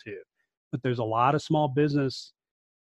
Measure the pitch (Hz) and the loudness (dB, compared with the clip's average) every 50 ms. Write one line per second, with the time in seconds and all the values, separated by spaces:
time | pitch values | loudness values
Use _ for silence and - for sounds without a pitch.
0 | - 113 101 92 - _ _ _ _ _ _ _ _ - - 127 - 131 123 120 | -10 -14 -14 -14 -14 _ _ _ _ _ _ _ _ -10 -8 -4 -2 -2 -2 0
1 | 117 110 110 113 120 135 143 151 - - 160 151 151 147 127 139 151 151 143 147 | 0 0 2 2 4 4 2 2 0 0 0 2 2 2 2 2 2 2 2 0
2 | 139 135 - - - - _ _ _ _ _ _ _ _ _ _ _ _ _ | 0 -2 -4 -8 -16 -18 _ _ _ _ _ _ _ _ _ _ _ _ _